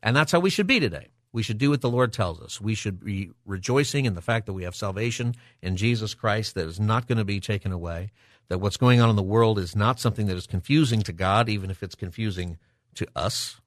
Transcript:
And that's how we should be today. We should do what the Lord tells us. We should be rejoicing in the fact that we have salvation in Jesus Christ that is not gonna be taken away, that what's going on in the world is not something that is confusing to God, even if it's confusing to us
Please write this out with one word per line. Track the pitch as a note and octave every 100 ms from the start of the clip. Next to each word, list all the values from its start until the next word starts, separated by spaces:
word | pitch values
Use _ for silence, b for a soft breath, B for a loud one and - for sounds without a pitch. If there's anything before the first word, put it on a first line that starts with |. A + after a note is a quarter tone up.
And | G#2+ C3
that's | D#3
how | F3
we | F#3+
should | - G3
be | C4
today. | B2+ D#2 - _ _
We | A#2
should | G#2 G#2+
do | C#3+
what | C#3+
the | B2
Lord | A#2+ B2
tells | A#2 F#2 E2
us. | - -
We | G#2 A2
should | G#2+ F#2
be | - G2 F#2+ - -
rejoicing | G2 F#2+ B2 C#3+ D3 C3+
in | F2
the |
fact | - A2+ G#2
that |
we | F#2+
have | F2+ -
salvation | G2+ F#2+ A#2 A2+ A#2+ A#2+ b b
in | F#2 F#2
Jesus | A2 A#2+ G#2+
Christ | - A2+ G#2+ G#2+ -
that | D#2+
is | E2+
not | G#2+ A2+ A#2
gonna | A2+ G2+
be | G2+
taken | - G#2 G2
away, | F#2 E2+ E2 G2 b b b b
that | F2+
what's | G2+ -
going | B2 B2
on | A#2
in | G#2
the |
world | F#2+ A2 A2+ G#2
is | F2 G2+
not | G#2+ B2+
something | B2 G#2 G#2
that | F2+
is | -
confusing | F#2+ - D3 C#3+ A2+
to | G#2
God, | E2+ F#2 G2+ A2+
even | G#2 F#2+
if | F#2
it's | F#2+ -
confusing | F#2 E2 A2 F2+ F2 E2 _ _ _ -
to | - -
us | F#2 - - -